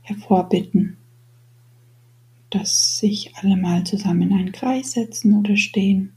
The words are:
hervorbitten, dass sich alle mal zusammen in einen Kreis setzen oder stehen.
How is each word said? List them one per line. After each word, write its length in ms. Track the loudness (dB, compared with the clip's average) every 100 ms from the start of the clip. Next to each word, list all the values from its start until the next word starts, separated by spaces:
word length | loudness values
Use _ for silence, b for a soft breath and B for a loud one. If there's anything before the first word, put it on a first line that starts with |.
hervorbitten, 960 | -12 -12 0 0 2 -2 2 0 0 -6 _ _ _ _ _ _ _ _ _ _ _ _ _ _ _
dass 480 | -6 -2 -2 -2 0
sich 380 | -2 -2 -8
alle 200 | -2 0
mal 280 | 2 2 0
zusammen 400 | -2 -2 0 2
in 100 | 2
einen 180 | 0 -2
Kreis 420 | -4 -4 -4 -4
setzen 440 | -6 -6 0 4 4
oder 180 | 4
stehen. 580 | 0 0 0 2 2 -2